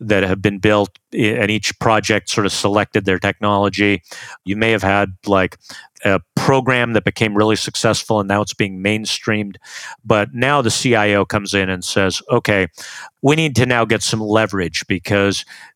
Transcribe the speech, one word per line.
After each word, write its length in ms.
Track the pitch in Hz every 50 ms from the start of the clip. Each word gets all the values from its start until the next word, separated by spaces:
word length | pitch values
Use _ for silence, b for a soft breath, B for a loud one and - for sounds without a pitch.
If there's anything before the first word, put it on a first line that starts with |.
that 220 | 123 107 104 98 95
have 180 | 92 92 98
been 180 | 95 107 101 98
built, 400 | 95 107 107 104 101 95 _ - _ _ -
i-, 40 | 220
and 320 | 123 107 110 123 107 101
each 280 | 107 107 95 - - -
project 520 | - 113 110 107 101 - 113 101 - -
sort 160 | - - 104
of 60 | 95 -
selected 520 | - - 104 101 104 101 - - 110 98
their 140 | 95 92 90
technology. 840 | - 98 95 - 110 104 104 98 101 101 92 95 104 101 101 90 B B B B B B B B -
You 120 | 90 101
may 140 | 107 110 113
have 120 | 113 104 95
had, 300 | 95 98 101 101 98 95 - -
like, 320 | - 101 95 92 90 - - B B B B B B B - -
a 180 | 107 98 90 - _ -
program 600 | - - - 139 135 127 127 127 123 120 117 117
that 100 | 107 -
became 320 | 104 - - 113 110 104
really 200 | 101 107 110 110
successful 640 | 98 - - - - - 117 107 - - - 113 107
and 80 | 101 98
now 120 | 101 104
it's 140 | 104 98 -
being 280 | - 110 98 95 92 92
mainstreamed. 720 | 101 107 110 110 101 - - - - 110 107 104 101 95 - B B B B B B B B -
But 300 | 107 113 107 101 - 139
now 300 | 120 123 135 147 147 127
the 80 | 110
C 240 | - - - 131 117
I 180 | 110 104 104 101
O 140 | 101 98
comes 260 | - - 107 98 95 98
in 160 | 101 95 92
and 160 | 95 90 87
says, 380 | - - 104 98 95 87 - - -
"Okay, 380 | 131 120 - - 107 98 92 85 B B B B B B B B B _
we 160 | - 135 147
need 180 | 160 160 156 131
to 100 | 113 127
now 180 | 127 123 120 113
get 180 | 107 113 104 -
some 180 | - - 110
leverage 640 | 110 104 104 110 110 104 - 98 90 82 80 - -
because 580 | - 101 90 - - 104 101 101 101 98 - - B B B B B B